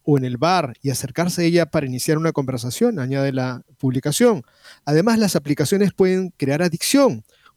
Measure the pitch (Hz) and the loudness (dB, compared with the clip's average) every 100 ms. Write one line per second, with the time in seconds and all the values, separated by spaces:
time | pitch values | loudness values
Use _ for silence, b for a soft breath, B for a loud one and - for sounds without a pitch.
0 | - 143 127 120 160 185 139 - 135 127 | 0 0 0 -2 0 0 -2 -6 -6 -4
1 | 135 - 175 175 170 170 160 160 135 127 | -6 -4 -4 0 0 2 0 -2 -4 -6
2 | - 156 160 151 131 127 117 - 240 196 | -2 0 0 -2 -4 -4 -6 -2 -2 0
3 | 127 139 139 131 127 123 - - 131 131 | -4 -2 -2 -2 -4 -6 -14 -4 -2 -2
4 | 147 143 240 180 - b b b - 156 | -2 2 2 2 -6 b b b 0 2
5 | 214 226 202 170 143 147 147 196 202 - | 4 2 2 0 -2 -2 0 2 0 2
6 | 185 185 185 - 135 147 180 165 - 277 | 2 2 -4 -4 -2 0 0 -2 0 4
7 | 262 113 - b b | 4 2 -10 b b